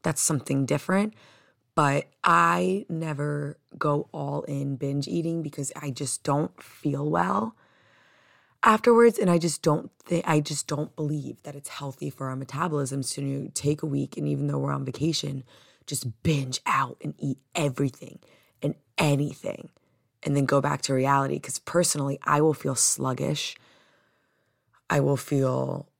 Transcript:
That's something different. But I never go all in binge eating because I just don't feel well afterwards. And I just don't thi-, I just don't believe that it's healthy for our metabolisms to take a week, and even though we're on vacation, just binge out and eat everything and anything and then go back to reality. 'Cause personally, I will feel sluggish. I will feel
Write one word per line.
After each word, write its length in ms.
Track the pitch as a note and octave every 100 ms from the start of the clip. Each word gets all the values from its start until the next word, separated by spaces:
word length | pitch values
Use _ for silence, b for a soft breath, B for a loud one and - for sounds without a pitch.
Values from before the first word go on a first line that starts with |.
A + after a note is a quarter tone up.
That's 200 | E3+ D3+
something 440 | - D3 - C#3 C3
different. 480 | D3 - F#3+ G#3+ b b b b b _ -
But 320 | D3 C#3 - _
I 640 | F3 E3+ E3+ F3 F#3 G3 -
never 720 | E3 D#3+ C#3+ D3 D3 D3 - _ D3
go 320 | D3+ D3 -
all 300 | D#3+ C#3+ C#3+
in 340 | - C#3 C#3 C3
binge 300 | C#3 C#3 C#3+
eating 360 | E3+ E3 E3
because 280 | D3+ - C#3 -
I 160 | D3
just 320 | B2 C#3 -
don't 380 | - C#3+ D#3 -
feel 460 | - - D3 C#3 D3+
well 480 | E3 F3+ G3 A3+ - b b b b b b b b b b
afterwards. 560 | - G#3+ A#3+ A#3 A#3 A3+
And 100 | F#3
I 80 | E3+
just 240 | E3 -
don't 300 | D#3+ D3+ - _
thi-, 200 | - E3+ -
I 140 | D3+
just 260 | D3+ D3 -
don't 300 | D3 D3+ -
believe 480 | D3+ D3+ C3+ -
that 120 | - C#3+
it's 140 | -
healthy 400 | - C#3+ B2+ C#3+
for 200 | - C3+
our 60 | C3
metabolisms 760 | C3+ C3+ F3 D3 C3 C#3 C3
to 380 | - C#3 C#3 C#3+
take 300 | - C#3+ D3+
a 20 | D#3
week, 320 | C#3 C3+ -
and 100 | D3
even 200 | C#3+ C#3+
though 100 | C#3+
we're 160 | C#3
on 100 | C#3
vacation, 600 | C3 - D#3+ D#3 D3 C3+ B2+ b b b -
just 360 | C#3 A#2+ -
binge 360 | E3 D3 C3 B2+ -
out 320 | C3 C3 -
and 100 | - -
eat 200 | C#3 C3 _ -
everything 640 | C#3+ B2+ C#3 - - - b b b b
and 140 | D3+ - _ -
anything 720 | D#3 C#3 C#3+ C#3 - - - _ _ _ _ _
and 120 | D#3 C#3+
then 100 | C3+
go 140 | C#3+
back 220 | C#3+ C#3+
to 100 | -
reality. 460 | C3+ C3 C#3 C#3 C#3+
'Cause 200 | - -
personally, 600 | - F3 F3 D3+ C#3 C#3+
I 180 | - D3
will 140 | D#3 D3
feel 200 | C#3+ B2+
sluggish. 800 | - - C3 B2 C#3 D3+ - - b b b b b b b b b b b b _
I 100 | D3
will 180 | C#3 C#3
feel 720 | - C#3 C3 C3 C3 C3+ -